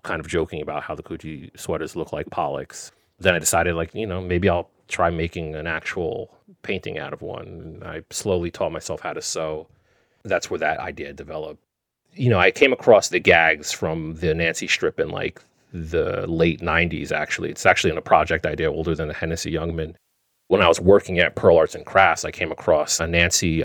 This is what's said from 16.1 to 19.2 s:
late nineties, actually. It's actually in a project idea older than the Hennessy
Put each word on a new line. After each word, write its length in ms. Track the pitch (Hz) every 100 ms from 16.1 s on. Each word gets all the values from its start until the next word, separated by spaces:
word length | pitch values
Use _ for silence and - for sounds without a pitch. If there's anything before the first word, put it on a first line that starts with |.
| 95 92
late 380 | 82 85 78
nineties, 480 | 82 82 87 78 71
actually. 400 | 76 76 - 80
It's 160 | - 95
actually 240 | 85 87
in 60 | 80
a 40 |
project 460 | - 85 80 80 80
idea 240 | 78 78
older 240 | 80 80 80
than 120 | 76
the 60 |
Hennessy 400 | 76